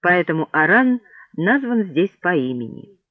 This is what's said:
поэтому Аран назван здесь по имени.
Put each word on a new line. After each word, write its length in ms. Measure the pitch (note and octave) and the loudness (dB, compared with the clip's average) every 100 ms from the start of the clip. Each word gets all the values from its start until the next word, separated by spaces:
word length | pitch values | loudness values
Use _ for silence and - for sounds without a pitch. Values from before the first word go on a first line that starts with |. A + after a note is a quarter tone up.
поэтому 480 | F3+ F3+ E3+ D#3+ D#3 | 2 2 2 -2 -2
Аран 480 | D#3 D#3 G#3+ B3+ B3 _ - - - | 0 4 4 4 0 _ -20 -14 -4
назван 480 | F3 C#4 B3+ A#3 | 0 0 0 -2
здесь 280 | G3 D3 F#3+ _ | -2 -2 -2 _
по 140 | F3 F3 | -2 -2
имени. 640 | B2+ B2 A2+ - - _ _ | -2 -6 -10 -12 -18 _ _